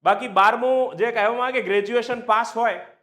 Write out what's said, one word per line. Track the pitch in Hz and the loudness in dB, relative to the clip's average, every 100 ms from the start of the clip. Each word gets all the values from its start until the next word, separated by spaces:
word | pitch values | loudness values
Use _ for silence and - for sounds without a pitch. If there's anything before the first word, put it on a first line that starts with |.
બાકી | 175 202 247 190 | 2 0 0 4
બારમું | 202 233 254 262 254 165 | 4 4 0 0 0 -2
જે | 226 233 | -2 0
કહેવામાં | 208 240 254 | 0 0 -2
આવે | 254 | -2
કે | 185 | 0
ગ્રેજ્યુએશન | 202 202 240 233 240 - | 0 0 -2 -2 -6 0
પાસ | 214 233 | 0 0
હોય | 226 233 175 - _ | -2 -2 -2 -12 _